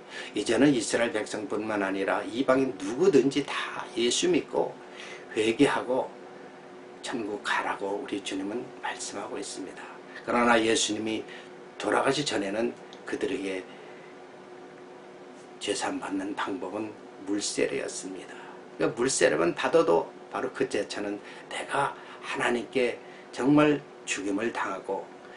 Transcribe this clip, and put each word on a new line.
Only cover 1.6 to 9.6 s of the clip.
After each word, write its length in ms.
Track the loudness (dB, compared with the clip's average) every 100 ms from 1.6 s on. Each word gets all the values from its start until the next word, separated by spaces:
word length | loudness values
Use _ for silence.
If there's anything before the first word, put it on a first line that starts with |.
| 0 0
아니라 400 | 0 2 2 0
이방인 520 | 0 0 4 4 4 0
누구든지 680 | -4 4 8 8 6 2 0
다 380 | -4 -4 -6 -6 0
예수 320 | 2 4 4
믿고 460 | 4 2 0 0 -2 -14 -14 -14 -14 -4 2
회개하고 720 | 2 6 4 4 0 0 0 -8 -16 -16 -16 -16 -18 -18 -16 -10
천국 400 | -6 -4 -4 -4
가라고 580 | -2 -2 -2 -4 -2 -4
우리 180 | -2 -4
주님은 420 | -4 -4 -2 -4 -6 -8
말씀하고 560 | -8 -6 -6 -6 -6 -6
있습니다. 440 | -6 -8